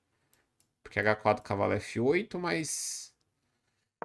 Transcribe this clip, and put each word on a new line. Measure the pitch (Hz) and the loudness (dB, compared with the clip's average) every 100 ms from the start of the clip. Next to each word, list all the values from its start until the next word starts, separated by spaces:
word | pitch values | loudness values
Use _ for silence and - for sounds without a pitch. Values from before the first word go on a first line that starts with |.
| _ _ _ _ _ _ _ _ | _ _ _ _ _ _ _ _
Porque | - 101 | -8 0
H | 104 107 | 2 4
quatro, | 107 104 | 4 2
cavalo | - 101 101 | 0 0 2
F | 101 - 113 | 0 -2 0
oito, | 123 175 226 180 | 2 2 0 -4
mas | 175 170 156 - - - - _ _ _ _ _ _ _ _ - | -2 -2 -4 -6 -6 -8 -12 _ _ _ _ _ _ _ _ -18